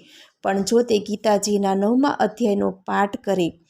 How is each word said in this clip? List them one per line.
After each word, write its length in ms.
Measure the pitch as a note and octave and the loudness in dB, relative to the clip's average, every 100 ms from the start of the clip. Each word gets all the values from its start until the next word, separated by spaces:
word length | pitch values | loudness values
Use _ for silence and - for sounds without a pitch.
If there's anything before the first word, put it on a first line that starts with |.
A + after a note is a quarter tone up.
| - - - _ | -10 -20 -20 _
પણ 200 | G3+ G3 | -2 -2
જો 200 | F#3+ A#3 | 2 2
તે 160 | A#3+ G#3 | 2 0
ગીતાજીના 760 | G3+ G#3 A3 G#3 G#3 G3+ G3 | -2 -4 0 0 0 0 0
નવમા 340 | G3 G3+ B3 C#4 | 0 2 2 0
અધ્યાયનો 600 | - G#3+ G#3+ A3+ G3+ G3 | 0 -2 -2 -2 0 -2
પાઠ 460 | F#3+ - G3 G3+ - | -4 -4 -2 -2 -4
કરે, 440 | G3+ F#3+ E3 - | -4 -2 -2 -4